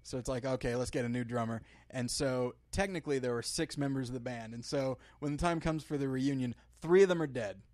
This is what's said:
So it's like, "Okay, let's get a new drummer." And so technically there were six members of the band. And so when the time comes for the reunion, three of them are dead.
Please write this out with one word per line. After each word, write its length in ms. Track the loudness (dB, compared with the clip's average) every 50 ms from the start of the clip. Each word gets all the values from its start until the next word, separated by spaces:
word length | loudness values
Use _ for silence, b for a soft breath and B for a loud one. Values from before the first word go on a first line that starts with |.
So 160 | _ -6 -8
it's 100 | -6 -4 -4
like, 160 | -4 -4 -2
"Okay, 300 | -2 -2 -2 0 -2 0
let's 140 | 0 -2 -2
get 140 | -2 -2 -2
a 40 | 0
new 140 | -2 -2 -2
drummer." 380 | -2 -2 -2 0 -2 -4 -6 B B B B B B
And 180 | -6 -4 -4 -2
so 460 | -2 0 0 0 2 0 0 -2 -4 -8 _ _
technically 480 | -2 -2 0 0 -2 -6 -2 0 0 0
there 140 | 2 0 -2
were 80 | -2 -4
six 340 | -4 -2 -2 -2 -2 -2
members 320 | -2 0 0 0 -2 -2 -4
of 40 | -6
the 60 | -6
band. 340 | -6 -6 -8 -8 -8 -10 -10
And 80 | -10 -6
so 320 | -2 -2 0 0 0 -2 B B B B B
when 120 | -4 -4
the 60 | -2
time 220 | 0 2 2 2 2
comes 240 | 0 0 -2 -2 -4
for 140 | -4 -2
the 100 | -2 0
reunion, 480 | 0 0 2 2 2 2 0 0 -2 -4 b b b -18 -8
three 220 | 2 6 10 10 10
of 60 | 8
them 120 | 6 2
are 60 | 2
dead. 340 | -2 -2 -4 -4 -4 -6 -10 -18 -20